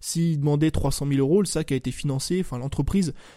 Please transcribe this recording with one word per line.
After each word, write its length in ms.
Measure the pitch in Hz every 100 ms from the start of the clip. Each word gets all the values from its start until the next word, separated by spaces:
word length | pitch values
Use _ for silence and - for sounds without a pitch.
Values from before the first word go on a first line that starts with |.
S'ils 400 | - 170 170 151
demandaient 300 | 147 147 156
trois 200 | - 139
cent 140 | -
mille 160 | 143 135
euros, 220 | 135 190
le 40 | 185
sac 240 | - 160
a 40 |
été 160 | 131 131
financé, 500 | - 147 135 - 180
enfin, 160 | 175 123
l'entreprise 560 | 135 - 139 196 170 - -